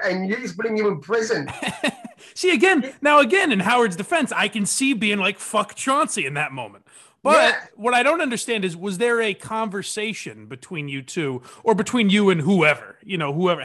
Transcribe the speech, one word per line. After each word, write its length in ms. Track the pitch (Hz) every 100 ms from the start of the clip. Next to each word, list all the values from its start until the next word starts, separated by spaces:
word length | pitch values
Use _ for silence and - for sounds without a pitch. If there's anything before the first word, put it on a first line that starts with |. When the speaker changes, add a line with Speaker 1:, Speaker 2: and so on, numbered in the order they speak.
Speaker 1:
and 260 | 196 185 190
he's 220 | 240 226
putting 240 | 170 226 214
you 120 | 208
in 120 | 160
prison." 480 | 175 226 220 180 127
Speaker 2:
<laughs> 60 | - 262 - 294 - - - -
See, 180 | - 370
again, 400 | 269 381 349 262 -
now 160 | 285 294
again, 320 | 254 392 359
in 80 | 196
Howard's 360 | 185 - 226 170
defense, 340 | 196 330 262
I 160 | - 208
can 180 | 220
see 280 | 190 - 269
being 240 | 233 208 208
like, 200 | 190 202
"Fuck 340 | - 208 202
Chauncey" 500 | - 269 277 320 202
in 100 | 135
that 180 | 143 147
moment. 340 | 135 107 98 _ - - _
But 120 | 269 311 -
Speaker 1:
Yeah. 100 | - -
Speaker 2:
what 200 | - 233
I 100 | 247
don't 160 | 269 339
understand 420 | 294 233 - 226
is, 120 | 185 165
was 220 | 202 180
there 220 | 240 233
a 140 | 220
conversation 1120 | 190 - 220 220 196 - 214 220 - 139 110 107
between 420 | 131 - 165 143
you 140 | 135
two, 400 | 127 180 143 123 - -
or 100 | 226
between 340 | 208 - 247 202
you 200 | 208 196
and 100 | 175
whoever, 560 | 147 190 151 143 98 -
you 160 | - 180
know, 160 | 143
whoever, 280 | 147 180 160